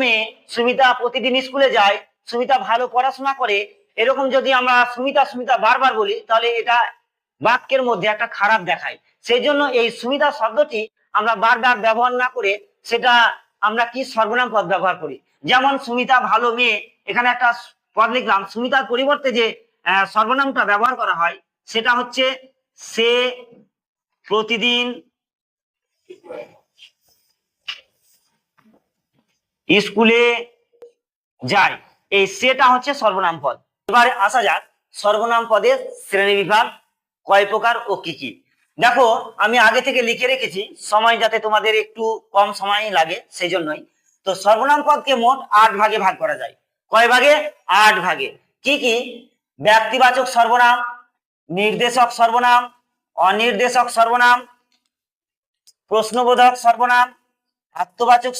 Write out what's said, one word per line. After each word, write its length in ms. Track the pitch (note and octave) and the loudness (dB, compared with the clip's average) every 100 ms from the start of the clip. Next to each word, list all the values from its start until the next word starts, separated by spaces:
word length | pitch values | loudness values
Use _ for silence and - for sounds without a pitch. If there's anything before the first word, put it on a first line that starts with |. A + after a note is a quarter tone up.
মেয়ে, 200 | B3+ A3 A3 - - | 0 -2 -4 -10 -12
সুমিতা 340 | A#3 A#3 B3 B3+ | -4 -2 2 2
প্রতিদিন 400 | A#3+ A#3 B3 A#3+ B3+ C4 | 2 -2 -4 -2 -2 -2
স্কুলে 240 | C#4 C4+ A3 | 0 0 2
যায়, 200 | G3+ G#3+ - _ - | 2 0 -6 _ -10
সুমিতা 280 | A#3+ B3 B3+ - | -6 0 0 0
ভালো 180 | A#3 B3 | -2 -2
পড়াশোনা 400 | A#3+ C4 B3+ C4+ C4+ | -2 -2 -2 -6 -4
করে, 160 | A#3+ G3+ G3+ _ _ - | -2 -2 -4 _ _ -4
এরকম 280 | A#3 C4 C4+ C4 | -2 0 0 0
যদি 140 | A#3+ C4 | 2 0
আমরা 160 | B3+ B3 A#3+ | 2 2 2
সুমিতা 300 | B3 C4 C#4 - | -2 -2 0 0
সুমিতা 240 | B3 B3 A#3 A3 | -2 -2 0 2
বারবার 280 | B3+ C4 | 2 2
বলি 220 | A3 G3+ A3+ - | 0 -2 -4 -2
তাহলে 200 | A3+ A#3 A#3 | 0 0 -2
এটা 160 | A3+ A#3+ A3 - _ _ _ - | 0 0 -2 -6 _ _ _ -4
বাক্যের 400 | G#3 B3 - C4 B3 | -2 -2 0 -2 0
মধ্যে 200 | G#3+ G#3+ | -2 -2
একটা 180 | G#3+ A#3 - | -4 -6 -2
খারাপ 240 | G3+ A3 F3+ | 0 0 0
দেখায়। 280 | D#3+ C#3 A#2 _ _ - | -6 -6 -14 _ _ -2
সেই 140 | A#3+ D4 | 0 0
জন্য 160 | C#4+ C#4+ B3 | 0 0 0
এই 80 | A#3 A3+ | -2 -4
সুমিতা 300 | A#3 C#4 D4 C4+ | -6 0 0 0
শব্দটি 420 | A3 A3+ D4 A3+ A3 _ _ G3+ | -4 0 -2 -2 -10 _ _ -4
আমরা 160 | G#3+ G#3+ | -2 0
বারবার 420 | A3+ A#3+ B3 A#3 A3 | 2 2 2 0 0
ব্যবহার 280 | A3 B3 B3 | 0 0 0
না 60 | B3+ B3 | -4 -4
করে 160 | G3 G#3 - _ - | -4 -4 -8 _ -6
সেটা 240 | A#3 B3 A#3+ A3 - _ - G#3 | -2 4 4 4 0 _ -4 -2
আমরা 180 | A3+ A#3 | 0 -4
কি 160 | B3+ C4 | -4 -6
সর্বনাম 360 | A3+ A3 A#3+ B3 | -2 -2 0 -2
পদ 120 | A3 F3+ | -2 0
ব্যবহার 260 | F#3 F#3 F3 | -2 -2 -4
করি। 140 | D3+ C3 _ _ D3 | -8 -14 _ _ 0
যেমন 240 | B3+ C4+ C4+ A#3+ | 0 2 -2 -4
সুমিতা 320 | B3 B3 B3+ G#3+ | -4 0 0 2
ভালো 180 | A3 A#3+ A#3 | 0 0 0
মেয়ে, 200 | B3 G#3 - _ - | 0 -2 -6 _ -8
এখানে 180 | G#3+ A#3+ | -2 0
একটা 200 | A#3+ B3 A#3 - _ _ G3+ | 0 0 -2 -8 _ _ -2
পদ 140 | A3+ B3 | 0 0
লিখলাম, 260 | G#3+ G3 G3 | -2 -2 -2
সুমিতার 320 | A3 B3 C4+ C4 | -8 -2 -2 -2
পরিবর্তে 380 | B3 C4+ C#4+ C4+ A#3 | -2 -2 -2 -2 -2
যে, 80 | A3 - _ _ F3 | -2 -4 _ _ -2
আহ, 200 | F#3+ G3 | -2 0
সর্বনামটা 500 | G#3+ A3 C4 C4+ B3 G3+ | 0 0 0 -2 -2 0
ব্যবহার 240 | G3+ A#3+ A#3 | 0 0 -2
করা 140 | G3+ E3+ | -4 -2
হয় 140 | E3+ - _ _ - | -4 -4 _ _ -10
সেটা 220 | A3+ A#3+ A#3+ | -4 -2 -2
হচ্ছে 260 | A#3+ C4 C4 B3+ - _ _ _ | -2 -4 -4 -4 -12 _ _ _
সে 300 | - - A#3 B3 B3 B3 - _ _ _ _ _ _ _ - | -12 -2 0 2 -2 -6 -18 _ _ _ _ _ _ _ -4
প্রতিদিন 600 | G#3 G#3+ A3+ A#3+ A#3+ B3 A#3+ - _ _ _ _ _ _ _ _ _ _ F#4 - - - _ _ _ - _ _ _ _ _ _ _ - - _ _ _ _ _ _ _ _ A3 _ _ _ _ _ _ _ _ _ - | -2 -2 -2 -2 -2 -4 -8 -16 _ _ _ _ _ _ _ _ _ _ -20 -18 -16 -16 _ _ _ -20 _ _ _ _ _ _ _ -18 -18 _ _ _ _ _ _ _ _ _ _ _ _ _ _ _ _ _ _ 0
স্কুলে 540 | F#3+ G3+ G3 A3+ A#3 A#3+ A#3 A#3 _ _ _ - _ _ _ _ _ | 0 2 2 2 4 2 0 -6 _ _ _ -20 _ _ _ _ _
যায়, 340 | B2+ G3 E3+ C3 _ _ - | -2 2 0 -2 _ _ -4
এই 140 | G3 G3 - | 0 0 0
সেটা 260 | B3+ B3+ C4 | 0 2 4
হচ্ছে 180 | B3+ C#4 | 2 -2
সর্বনাম 420 | C#4 A3 F#3+ F3+ D#3+ | -2 -2 0 -2 -4
পদ। 120 | C3+ A#2+ _ _ - | -6 -8 _ _ -2
এবারে 220 | G3 - - G3+ | 2 2 2 0
আসা 160 | A3+ G3+ | 0 0
যাক 140 | F3 - _ _ - | -2 -6 _ _ -4
সর্বনাম 480 | G#3 G#3+ A#3 A#3 A3+ | -2 0 0 -2 0
পদের 260 | G#3 A3+ C4 - - - | 0 2 0 -2 -16 -6
শ্রেণীবিভাগ 600 | G3 G3 G3+ F3+ G#3+ B3+ - _ _ _ _ - | -2 0 0 0 0 0 -6 _ _ _ _ 0
কয় 180 | G3 G3+ | 2 2
প্রকার 240 | G#3+ A3+ A3+ G#3 | 0 -2 -2 -4
ও 20 | F#3+ | -8
কি 100 | E3+ | -8
কি। 160 | D3+ C3 G2 _ _ _ - | -12 -12 -16 _ _ _ 0
দেখো, 300 | A#3 A#3+ A#3 A#3 A3+ - | 2 4 2 2 -4 -4
আমি 200 | G#3 B3 A3+ | 0 4 4
আগে 140 | B3+ | 2
থেকে 200 | B3+ B3 A#3 | 0 -2 -2
লিখে 180 | - B3+ | -2 -2
রেখেছি 340 | C4 G#3+ F3 G#3+ - - | -2 -4 -8 -12 -12 -2
সময় 280 | G#3+ A3+ A#3 | 0 2 2
যাতে 180 | A3 G#3+ | 0 -2
তোমাদের 340 | G#3+ G#3+ A3 A3 | -2 -2 0 -2
একটু 200 | G#3 A3+ A3 A3 _ | -2 -6 -6 -6 _
কম 220 | G3 G3+ | 0 0
সময় 380 | G3 G3 G3+ G#3+ F3+ | -2 -4 -4 -2 0
লাগে 200 | D#3+ G3+ - - | -2 -4 -12 -8
সেই 120 | F3 | -4
জন্যই। 280 | F3+ D#3 D3+ - _ _ _ G3 | -4 -4 -8 -12 _ _ _ -8
তো 100 | F3+ | -2
সর্বনাম 440 | G3+ A3 C4+ D4 D4 | 2 2 2 0 2
পদকে 260 | C#4+ C4+ C4 | 0 0 0
মোট 240 | A#3 C4 - B3 | 2 0 0 4
আট 100 | A3+ G3 | 4 2
ভাগে 180 | G#3+ G#3+ | -2 0
ভাগ 160 | F#3+ E3+ | -2 -2
করা 140 | D#3 C#3 | -4 -6
যায়। 120 | A#2 - _ _ - | -10 -14 _ _ -2
কয় 160 | G#3+ A#3 | 2 4
ভাগে? 200 | B3 C#4 D4+ D4+ - - G3 | 4 4 2 0 -10 -2 2
আট 120 | G#3+ F#3+ F3+ | 4 2 -2
ভাগে। 240 | D#3 B2+ - _ _ | -4 -6 -12 _ _
কি 100 | - C#4+ | -4 -2
কি? 120 | B3 A3+ B3 - - _ _ - | 0 -2 -4 -14 -20 _ _ -4
ব্যক্তিবাচক 680 | D3 A3+ A3 C4 B3 B3+ B3+ A#3 | 2 2 2 2 2 2 0 2
সর্বনাম, 420 | A#3 B3 A#3+ A#3+ A#3+ - _ _ _ _ - | 2 4 4 2 -2 -10 _ _ _ _ -10
নির্দেশক 600 | F3 G#3 F#3+ A#3+ B3 A#3+ A#3+ | -4 -2 0 0 2 0 2
সর্বনাম, 420 | A#3 A#3+ B3 A#3+ - _ _ _ _ - | 0 2 2 2 0 _ _ _ _ -2
অনির্দেশক 720 | F3+ G#3 A#3 G#3 B3 B3 A#3 A3+ | 0 2 0 0 0 0 -2 0
সর্বনাম, 400 | A#3 A#3+ A#3+ B3 B3 _ _ _ _ _ _ _ _ _ _ _ _ _ - | 2 4 4 2 -2 _ _ _ _ _ _ _ _ _ _ _ _ _ -4
প্রশ্নবোধক 640 | G#3+ G#3+ A#3+ B3 B3 B3 B3 | -2 -2 -2 2 4 4 4
সর্বনাম, 440 | A#3 A#3 B3 B3 B3 - _ _ _ _ _ - | 0 2 2 2 0 -4 _ _ _ _ _ -10
আত্মবাচক 580 | F3+ - A#3+ A#3+ B3+ B3 | -8 -2 4 4 2 -2